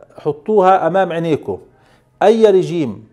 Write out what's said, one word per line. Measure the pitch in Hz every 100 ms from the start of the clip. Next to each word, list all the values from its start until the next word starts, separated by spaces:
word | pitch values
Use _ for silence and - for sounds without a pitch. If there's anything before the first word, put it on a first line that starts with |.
| - -
حطوها | 151 - - 214 185 190 165
أمام | 185 180
عينيكم. | 165 165 143 - 90 - _ _ _ _ -
أي | 196 226 214
رجيم | 190 151 170 131 92 -